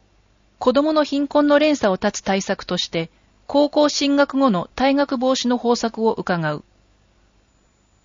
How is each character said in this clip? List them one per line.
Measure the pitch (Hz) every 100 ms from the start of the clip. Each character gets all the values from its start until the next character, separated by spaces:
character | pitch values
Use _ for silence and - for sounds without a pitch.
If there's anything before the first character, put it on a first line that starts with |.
| _ _ _ _ _ -
子 | 254
ど | 254
も | 302
の | 311
貧 | 285 277 285
困 | 294 294
の | 294
連 | 302
鎖 | 294 214
を | 190
断 | 208
つ | -
対 | - 196
策 | 190 190
と | - 180
し | -
て、 | 170 165 _ _ _ -
高 | 285 294
校 | 302 294
進 | - 285 285
学 | 285 269
後 | 269
の | 180 -
退 | - 262
学 | 277 277 262
防 | 254
止 | 262 240
の | 240
方 | 233 240
策 | 226 226 220
を |
伺 | - 175 175 156
う。 | 151 - _ _ _ _ _ _ _ _ _ _ _ _ _